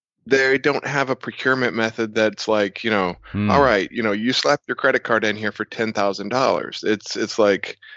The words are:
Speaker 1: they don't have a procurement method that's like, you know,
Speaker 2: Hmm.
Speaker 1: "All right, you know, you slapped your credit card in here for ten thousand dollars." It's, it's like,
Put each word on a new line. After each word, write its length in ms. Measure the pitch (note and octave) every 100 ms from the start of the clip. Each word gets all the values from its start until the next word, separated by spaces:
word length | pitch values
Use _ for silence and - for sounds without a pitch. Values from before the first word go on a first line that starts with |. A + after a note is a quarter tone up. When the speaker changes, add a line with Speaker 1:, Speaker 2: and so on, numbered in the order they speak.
| _ _ -
Speaker 1:
they 300 | C3 C3+ C3+
don't 300 | D3 C#3 C3+
have 240 | C#3+ C3
a 60 | B2+
procurement 580 | - - C3+ C3 B2
method 400 | G#2+ A2+ A2+ A2+
that's 340 | A2 G#2+ G2+ -
like, 340 | G#2+ G2+ -
you 80 | A#2
know, 240 | G#2+ F#2 E2+ -
Speaker 2:
Hmm. 180 | G2+ G#2
Speaker 1:
"All 120 | B2+
right, 280 | C3+ G#2 E2+
you 100 | A2+
know, 100 | A2
you 200 | G#2 A#2
slapped 300 | B2+ C#3+ C#3+ -
your 80 | B2
credit 260 | C3+ C3
card 180 | - A2
in 120 | G#2+ G#2+
here 160 | G#2+
for 120 | -
ten 280 | G#2+ - A2
thousand 380 | G#2+ G2+ G2 G2+
dollars." 520 | B2 B2 E2+ - - G2+
It's, 280 | G#2+ - -
it's 220 | A2 -
like, 380 | G#2 F#2+ - - -